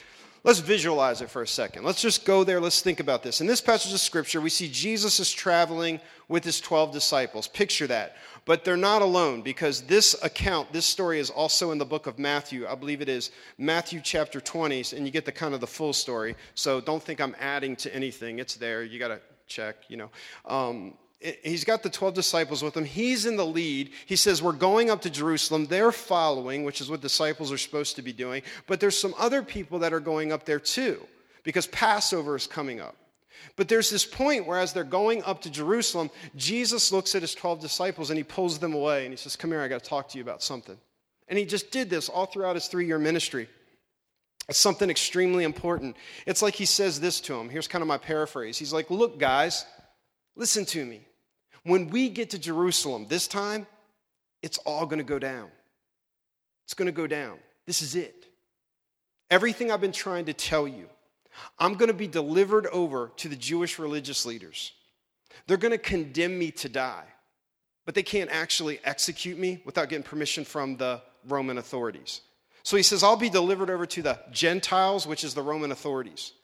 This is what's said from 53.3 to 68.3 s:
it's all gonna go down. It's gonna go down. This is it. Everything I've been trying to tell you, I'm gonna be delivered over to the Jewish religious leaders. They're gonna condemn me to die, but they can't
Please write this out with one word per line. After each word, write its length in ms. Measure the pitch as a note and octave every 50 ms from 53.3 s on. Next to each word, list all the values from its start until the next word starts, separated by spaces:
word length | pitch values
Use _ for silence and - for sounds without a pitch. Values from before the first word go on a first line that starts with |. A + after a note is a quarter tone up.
| - G3+ G3+ G#3 G#3+ G#3+ G3+ - _ _ _ _ _ _ _ _ _ _ _ _ _ _ -
it's 160 | D#3 - -
all 280 | - D#3 D3+ D3+ E3
gonna 160 | D3 D#3 D#3 C#3+
go 160 | A#2+ D3 C3+
down. 320 | C3+ C3+ C3 B2 G#2+ E2+ - _ _ _ _ _ _ _ _ _ _ _ _ _ _ _ _ _ _ _ _ _ _
It's 100 | - -
gonna 180 | - F#3+ F3+ D#3
go 140 | E3 D#3+
down. 320 | D3 D3+ D3 C#3 A#2 F2+ - - _ _ _ _
This 180 | - F3 - D#3+
is 140 | C#3 C#3
it. 300 | F3+ D#3+ G#2+ - - - _ _ _ _ _ _ _ _ _ _ _ _ _ _ _ _ _ _ _ _ _
Everything 400 | F3 F#3 G#3+ A#3+ A3 - B3 A3+
I've 100 | G#3+ G3
been 120 | G3 G3 F3
trying 340 | - - G3+ F3+ F3 E3+
to 60 | D#3 D3+
tell 360 | - - - D#3+ D#3 D3 C#3+
you, 200 | C3 G#2+ F2 - - _ _ _ _ _ _ _ _ - - - _ -
I'm 160 | E3 F3+ G#3
gonna 180 | F#3 A#3 A3+ G#3+
be 140 | E3+ G#3+
delivered 600 | F3+ C#3+ E3 D3 C#3+ D#3+ F#3 G3 F#3+ G#3+ G#3+ - -
over 440 | - F3+ F3 D#3 C#3 B2+ A#2+ A2+ -
to 120 | - - D#3+
the 80 | C#3+
Jewish 420 | C3 A#2 C3 D#3+ E3+ F3 E3+ - -
religious 460 | D#3+ D3 D3 D3 C#3 C#3 C3+ - -
leaders. 480 | B2 A#2 A2+ F#2 D#2+ D#2 - - - - _ _ _ _ _ _ _ _ _ _ _ - - _
They're 100 | - F#3
gonna 200 | F#3+ G3 A#3 A#3
condemn 640 | G#3+ - - G3 F3 D#3 C#3 C3 D#3+ E3+ F3+ F#3 F3+
me 120 | E3+ D#3 D3
to 160 | - - C3+
die, 360 | A#2 C3+ C3 C3 G#2+ E2+ D2+ - - _ _ _ _ _ _ _ _ _ _ _ _ _ _
but 100 | - D#3
they 100 | G3+ F#3+
can't 260 | - - G3+ F3+ -